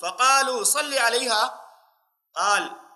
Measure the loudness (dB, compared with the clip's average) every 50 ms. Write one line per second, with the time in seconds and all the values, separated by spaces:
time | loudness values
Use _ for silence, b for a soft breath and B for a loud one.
0 | -10 -8 -2 2 4 4 4 4 2 0 -2 -2 -2 0 0 -2 -2 -2 -2 0
1 | 0 2 0 0 -2 0 0 0 0 -2 -4 -8 -18 -20 -20 -20 _ _ _ _
2 | _ _ _ _ _ _ _ -2 0 2 2 0 0 -4 -10 -16 -20 -20 -20